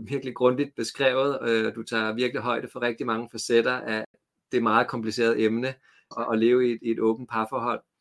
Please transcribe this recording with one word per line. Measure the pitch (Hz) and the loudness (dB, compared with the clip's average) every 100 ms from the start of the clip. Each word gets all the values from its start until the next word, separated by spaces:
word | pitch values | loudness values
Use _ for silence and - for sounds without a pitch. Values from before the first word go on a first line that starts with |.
| 110 | -6
virkelig | 135 131 113 | -6 -6 2
grundigt | 127 127 143 - | 2 2 -2 -4
beskrevet, | 113 - 135 131 139 131 | -6 0 2 2 0 0
øh, | 120 113 110 - | 0 0 0 -4
du | |
tager | - 113 110 | -4 -2 -2
virkelig | 113 123 131 | 0 -2 -2
højde | 120 120 117 | -2 -4 -4
for | 127 | -4
rigtig | 120 113 127 | -4 -2 -2
mange | 113 117 | -4 -4
facetter | 110 - 117 113 | -8 2 4 4
af | 127 117 110 107 _ _ _ _ | 0 -2 -6 -6 _ _ _ _
det | 123 | 0
meget | 113 110 123 | 4 4 2
komplicerede | 123 110 110 117 117 | -2 -4 0 2 2
emne, | 110 117 131 131 _ _ - - | 2 0 -4 -8 _ _ -14 -8
at, | 123 | -2
at | 113 | 2
leve | 113 127 123 | 4 4 2
i | |
et, | 117 | 0
i | 117 | -2
et | 113 | 0
åbent | 110 113 127 | 0 0 -4
parforhold. | 113 110 131 117 113 _ _ | -6 -4 -4 -4 -6 _ _